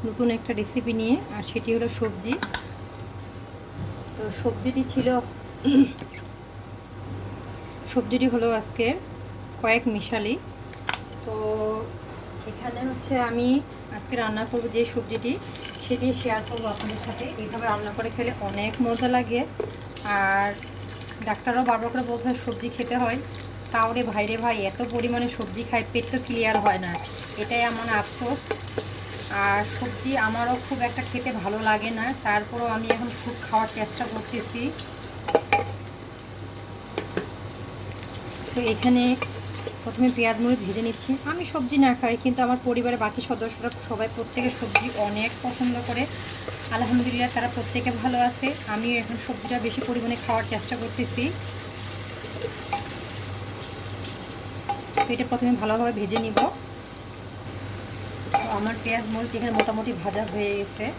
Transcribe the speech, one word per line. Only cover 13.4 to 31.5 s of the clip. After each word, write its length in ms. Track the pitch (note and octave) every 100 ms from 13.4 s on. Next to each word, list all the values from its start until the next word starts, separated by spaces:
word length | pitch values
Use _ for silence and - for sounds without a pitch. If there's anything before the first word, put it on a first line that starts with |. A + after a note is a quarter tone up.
| B3 C4+ - - - G#3
আজকে 200 | G3+ B3
রান্না 280 | A3 G#3+ A3
করব 140 | A#3+ A3+ A3
যে 100 | A#3
সবজিটি, 380 | B3 G#3+ A3+ A#3+ F#4 - - - - -
সেটি 280 | B3 B3+ B3
শেয়ার 200 | A#3+ A3 G#3+
করবো 180 | A#3 A3+
আপনাদের 320 | G3+ G#3+ G#3+ A3+
সাথে। 200 | G3 B3 G#3+
এইভাবে 240 | G#3+ A3 A3+
রান্না 260 | G#3 G#3 G#3
করে 120 | A3+ A#3+
খেলে 160 | A#3+ B3
অনেক 400 | G3+ G3 G#3+ -
মজা 260 | A#3 A#3 B3
লাগে। 380 | B3 A#3 A#3+ C#4 - - - - -
আর 500 | G#3 G3+ G3 G3 G3+ G#3 - - - - - - A3
ডাক্তাররাও 400 | G3+ - A#3+ B3
বারবার 280 | A3+ A#3
করে 100 | B3+
বলতে 240 | A#3+ A#3 B3
হয় 100 | B3 -
সবজি 240 | A#3 A#3+
খেতে 280 | - A#3+ A#3+
হয়, 200 | A#3+ B3+ - - - - -
তাও 220 | A3+ A3+
রে 100 | A#3
ভাই 240 | A3 G#3 G#3
রে 100 | A3+
ভাই, 280 | A#3+ G#3+ G3
এত 240 | - B3+
পরিমাণে 360 | A#3+ A#3+ A#3+ A#3+ A#3+
সবজি 260 | G3 F#3+ A#3+
খাই, 140 | A#3 G#3+
পেট 180 | A#3+ A#3
তো 80 | B3+ -
ক্লিয়ার 340 | A#3 A3 G#3+
হয় 180 | G#3 F#3
না, 160 | F3+ F3 - - - -
এটাই 260 | G#3+ A#3
আমার 260 | A#3+ A3+ A#3
আফসোস। 500 | G#3+ G3+ - A#3+ D4 - - - - - - - - -
আর 320 | G3+ G3+ G3+ G#3 -
সবজি 380 | B3 - C4 C4+
আমারও 380 | A3 A3+ A#3+ B3 -
খুব 120 | B3+
একটা 200 | A#3+ -
খেতে 300 | - B3+ B3+
ভালো 280 | A3 F#3+